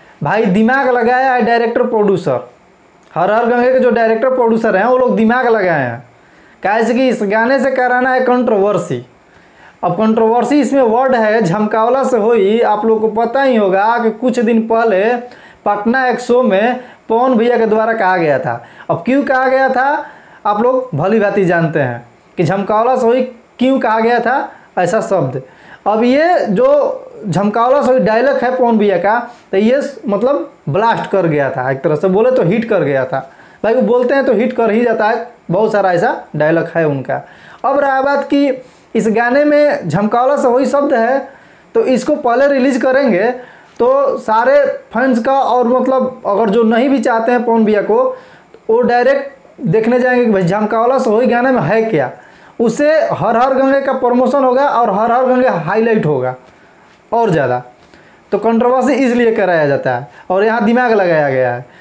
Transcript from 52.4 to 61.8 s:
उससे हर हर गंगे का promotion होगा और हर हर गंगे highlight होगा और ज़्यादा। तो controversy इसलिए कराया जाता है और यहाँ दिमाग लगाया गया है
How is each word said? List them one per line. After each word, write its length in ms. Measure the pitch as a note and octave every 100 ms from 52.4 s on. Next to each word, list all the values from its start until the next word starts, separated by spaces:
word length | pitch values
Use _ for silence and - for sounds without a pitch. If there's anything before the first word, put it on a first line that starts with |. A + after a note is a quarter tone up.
| - -
उससे 340 | A3+ - D4 D#4
हर 400 | - D3 F#3 A#3
हर 160 | C4
गंगे 280 | C4 C4+ C#4
का 120 | C4+
promotion 500 | C4 A#3+ B3 B3+ C#4
होगा 240 | B3+ B3+ C#4+
और 260 | A3+ A#3
हर 180 | G3 A3+
हर 140 | A#3 B3+
गंगे 220 | B3+ B3+
highlight 580 | F3+ D3+ G#3+ A3+ A3 D3+
होगा 300 | C#3 B2+ B2 - - - - - _ _
और 160 | A3+ A3+
ज़्यादा। 340 | D#3+ C3 B2 - - - - - - _
तो 60 | G3+
controversy 560 | A3 A3+ B3 C4 B3
इसलिए 420 | B3 C4 A#3+ A#3 A3
कराया 320 | F#3 E3+ D3
जाता 280 | C3+ C3+ A#2+
है 120 | C3+ - -
और 140 | F#3
यहाँ 220 | G#3+ A#3 G#3+
दिमाग 260 | A#3+ B3
लगाया 380 | A3 F#3 D#3+ C#3+
गया 240 | C3 B2
है 120 | A#2+ B2 -